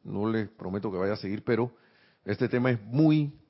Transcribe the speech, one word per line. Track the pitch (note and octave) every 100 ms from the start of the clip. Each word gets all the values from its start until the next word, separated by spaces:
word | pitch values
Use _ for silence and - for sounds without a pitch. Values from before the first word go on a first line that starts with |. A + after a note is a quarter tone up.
No | - G2 G#2+
les | A2+ G#2
prometo | - F#2 G2 G#2+
que | F#2
vaya | G2
a | G#2
seguir, | G2 G2+
pero | - A2+ B2 - _ _ _ _
este | - G#2 B2
tema | B2 B2+
es | A#2
muy | G#2 B2 D#3 D3+ D3 -